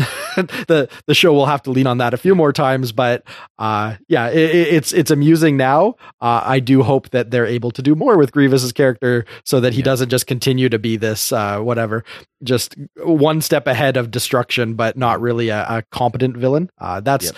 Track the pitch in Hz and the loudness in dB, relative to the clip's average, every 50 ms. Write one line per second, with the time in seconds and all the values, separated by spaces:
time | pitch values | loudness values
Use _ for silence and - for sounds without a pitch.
0 | 127 - - - 622 - - 190 180 - - - - - 165 147 131 - - - | -4 -4 -6 -10 -10 -6 -4 -4 -4 -4 -6 -6 -2 0 2 0 0 -2 -6 -8
1 | - 156 143 - 185 170 147 143 135 147 143 135 - 131 127 131 131 127 120 123 | -4 -2 0 2 4 4 4 4 2 2 0 -2 -4 -2 0 0 0 0 0 0
2 | 123 120 123 - - 190 190 175 156 143 131 160 143 131 135 131 131 117 107 131 | 0 -2 -2 0 2 2 4 4 4 2 2 2 0 0 0 0 -2 -4 -2 0
3 | 123 120 120 - - - - - - - _ - 110 110 107 104 107 110 107 - | 0 0 0 -2 -6 -12 -20 -20 -20 -18 _ -6 -4 -4 -2 -2 -4 -6 -8 -8
4 | _ - 165 120 117 120 143 160 160 160 165 175 170 147 170 156 - - - 180 | _ -2 -2 0 0 0 0 2 2 2 2 2 2 2 2 0 0 0 0 0
5 | 147 - 151 143 143 156 165 156 165 156 139 131 131 131 139 160 190 247 - _ | 2 2 2 2 4 4 4 4 4 2 2 2 2 2 4 4 2 2 -2 _
6 | - - - - 120 120 117 - - 113 131 135 120 127 135 135 123 127 135 127 | -14 -20 -12 -6 -2 0 0 0 0 0 0 0 2 4 4 4 4 4 2 0
7 | - - 131 123 113 113 127 120 117 107 120 120 113 120 - - 127 147 156 160 | -2 -2 -4 -4 -2 -2 -2 -2 0 -2 -2 -4 -6 -6 -6 -2 0 0 2 2
8 | 262 262 214 160 139 - - 143 139 131 135 131 127 123 - - 139 131 117 - | 2 4 4 4 4 4 4 2 4 4 4 2 0 -2 0 2 2 2 0 0
9 | 127 123 123 120 - - - - - - 143 127 120 127 113 135 127 135 135 123 | 0 0 0 0 -2 -6 -14 -16 -6 -2 0 2 2 2 0 0 0 0 0 0
10 | 131 120 127 123 - - 127 117 - 139 127 131 131 123 117 107 110 113 110 101 | -2 -2 -2 -2 -2 -4 -4 -2 -2 0 0 2 0 0 0 -2 -2 -4 -4 -2
11 | 113 110 107 - - - 131 110 104 101 101 104 110 120 117 117 113 104 110 113 | -4 -4 -4 -4 -4 -4 -2 -2 -2 -2 -4 -4 -4 -2 -2 -2 -2 -4 -4 -6
12 | - - - - - _ _ - 139 120 127 117 - - - 143 143 - _ - | -8 -10 -18 -20 -20 _ _ -10 -4 -2 -2 -2 -2 -6 -12 -16 -20 -18 _ -6
13 | 165 170 160 147 143 156 156 160 - - 160 143 - 143 120 123 147 135 131 127 | -2 0 2 2 2 2 2 0 -2 0 -2 0 0 0 0 0 0 0 0 0
14 | 120 110 104 120 - - 135 120 120 - - 123 117 113 113 110 113 113 - 131 | -2 -4 -6 -6 -4 -2 -2 -2 -2 -2 -2 -2 -2 -2 -2 -2 -2 -2 -2 -2
15 | 127 117 98 90 117 120 117 117 117 110 104 107 - - 113 113 - _ - - | -2 0 0 0 -2 -2 -2 -2 -2 -2 -4 -4 -4 -4 -6 -6 -8 _ -6 -4
16 | 123 117 - 117 131 127 117 120 127 131 143 160 185 - _ - 92 90 90 98 | -4 -4 -2 -2 -2 -2 -2 -2 -2 0 0 0 -2 -6 _ -12 -10 -10 -8 -4
17 | 107 135 139 131 - - - | -2 -2 -2 -2 -2 -6 -10